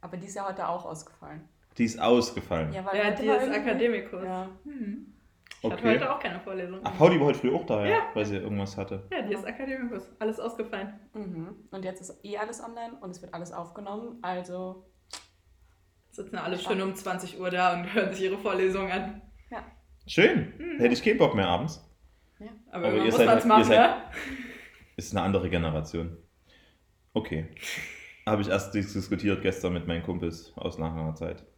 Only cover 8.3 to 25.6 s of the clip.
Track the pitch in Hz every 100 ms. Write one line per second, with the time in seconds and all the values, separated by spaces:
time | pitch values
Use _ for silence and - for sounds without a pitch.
8.3 | 98 95 104 98 - 98 98 - 359 208
9.3 | 202 196 - 269 262 247 214 - - 220
10.3 | 220 233 - 214 202 202 - - 214 196
11.3 | 170 170 208 - 190 185 185 - - 202
12.3 | 202 214 240 - 233 175 180 190 180 -
13.3 | 170 170 - 170 - 202 208 240 233 180
14.3 | 180 180 180 185 185 - _ _ - -
15.3 | _ _ _ _ _ _ _ _ - 190
16.3 | 190 165 180 - 190 190 185 - 180 175
17.3 | - 180 180 180 175 175 220 190 190 190
18.3 | 196 214 185 185 190 190 185 226 - -
19.3 | - - 226 - - _ - - - 262
20.3 | 320 - - 349 320 120 123 - 214 160
21.3 | 107 95 87 151 - - _ _ _ _
22.3 | _ - - - 180 170 107 110 - -
23.3 | 226 240 214 - 120 254 - - - -
24.3 | - 240 - - - - - - 101 90
25.3 | 98 90 87